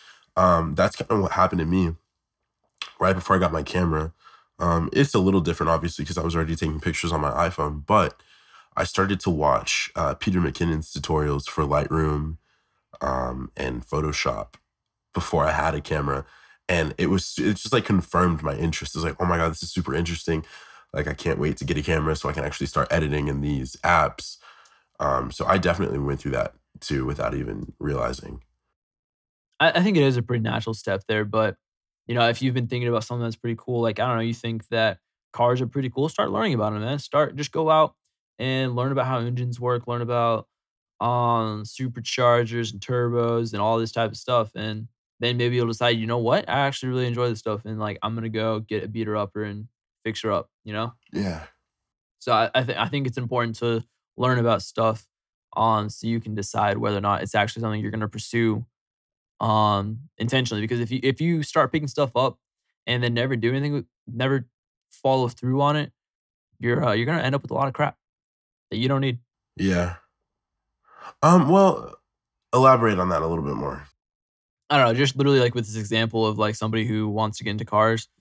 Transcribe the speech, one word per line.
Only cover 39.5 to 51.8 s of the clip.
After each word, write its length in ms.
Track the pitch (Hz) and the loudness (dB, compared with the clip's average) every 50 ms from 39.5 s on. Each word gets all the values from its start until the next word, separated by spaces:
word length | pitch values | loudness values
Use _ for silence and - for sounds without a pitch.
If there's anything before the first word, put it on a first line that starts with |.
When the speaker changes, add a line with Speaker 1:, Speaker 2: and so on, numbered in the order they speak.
| 120 120 | -4 -4
Speaker 2:
work, 280 | 123 123 123 120 - 123 | -2 -2 -2 -2 -2 -4
learn 140 | 120 120 | -4 -4
about, 460 | 120 117 120 120 117 117 113 107 - _ _ _ _ _ _ _ _ _ _ - | -2 -2 0 2 2 2 2 0 -2 _ _ _ _ _ _ _ _ _ _ -4
um, 640 | 117 120 123 120 120 117 117 113 113 110 107 107 107 | -2 0 2 2 2 2 2 2 2 0 -2 -4 -8
superchargers 1080 | 107 - - 131 127 120 123 117 - - 127 123 120 120 120 120 110 117 120 117 110 | -10 -8 -6 -6 -6 -6 -8 -8 -6 -2 4 6 6 6 6 4 2 0 -2 -4 -4
and 100 | 113 101 | -6 -8
turbos 720 | - - 127 123 120 120 120 120 117 117 117 117 117 113 107 | -6 -2 0 0 2 2 2 2 2 2 2 0 0 -2 -2
and 80 | 101 | 0
all 160 | 101 110 113 113 | 2 2 2 2
this 140 | 113 113 | 0 -2
type 200 | - 120 113 107 | 0 -2 -2 -2
of 60 | 107 - | -2 -6
stuff, 340 | - - 123 120 110 107 - | -4 0 2 2 2 0 -4
and 320 | 107 107 110 107 107 113 - _ _ _ _ _ - | -8 -6 -6 -6 -8 -10 -12 _ _ _ _ _ -4
then 180 | 117 120 123 120 | -2 -2 0 2
maybe 180 | 120 120 123 | 0 2 2
you'll 120 | 123 120 117 | 2 0 0
decide, 300 | 113 - 123 120 120 113 | 0 2 2 2 2 2
"You 100 | 110 113 | 0 0
know 100 | 120 120 | 0 0
what? 320 | 113 117 135 202 - - | 2 2 2 2 2 0
I 120 | - 139 | 0 0
actually 280 | 143 139 135 - - 127 | 0 0 -2 -4 -4 -4
really 160 | 127 127 127 123 | -2 -2 -2 -2
enjoy 220 | 117 123 123 120 | 0 0 0 0
this 100 | 113 107 | -2 -2
stuff, 260 | - 110 107 104 - | -4 -4 -4 -4 -4
and, 140 | 107 110 110 | -8 -8 -6
like, 200 | 107 107 101 - | -4 -6 -6 -4
I'm 140 | - 110 113 | -6 -6 -4
gonna 140 | 113 113 113 | -4 -6 -4
go 300 | 107 110 110 113 110 110 | -4 -2 -2 0 -2 -2
get 240 | 110 - 107 104 - | -4 -4 -6 -6 -4
a 40 | 104 | -6
beater 280 | 107 113 110 107 107 | -6 -6 -4 -2 -2
upper 280 | 107 104 98 - 104 107 | -2 -4 -4 -4 -6 -6
and 240 | 104 101 104 110 - _ _ _ _ _ _ - | -6 -8 -10 -12 -16 _ _ _ _ _ _ -8
fix 180 | 113 110 - - | -8 -8 -4 -2
her 80 | 107 | -2
up," 180 | 101 85 - _ _ _ - | -2 -2 -4 _ _ _ -14
you 100 | 107 104 | -10 -6
know? 200 | 107 113 120 - _ _ _ - | -6 -6 -6 -8 _ _ _ -6
Speaker 1:
Yeah. 320 | - 101 95 82 78 78 - _ _ _ _ _ _ | -4 -4 -4 -4 -6 -10 -16 _ _ _ _ _ _